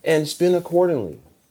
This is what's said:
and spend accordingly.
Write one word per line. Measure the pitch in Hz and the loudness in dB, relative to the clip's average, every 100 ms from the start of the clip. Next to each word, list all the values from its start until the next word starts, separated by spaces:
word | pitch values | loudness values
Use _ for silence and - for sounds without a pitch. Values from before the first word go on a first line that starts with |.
and | 160 156 151 | -2 0 -2
spend | - 175 180 | 0 0 0
accordingly. | 175 175 180 143 90 71 _ _ _ | 0 0 2 0 -4 -12 _ _ _